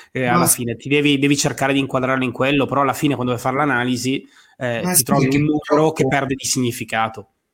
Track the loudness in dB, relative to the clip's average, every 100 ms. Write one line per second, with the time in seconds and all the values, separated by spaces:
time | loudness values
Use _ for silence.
0 | -12 -4 2 2 2 0 -2 -6 0 2
1 | 4 4 4 2 0 0 0 0 0 0
2 | 0 0 -2 -2 0 2 0 2 0 0
3 | 0 0 -2 -2 -2 0 0 0 0 -2
4 | -2 -4 -6 -20 _ -8 -6 -4 -2 0
5 | 2 2 2 2 0 -2 0 2 2 2
6 | 0 0 -2 -4 -4 -2 -2 -4 -4 -2
7 | -2 -4 -16 _ _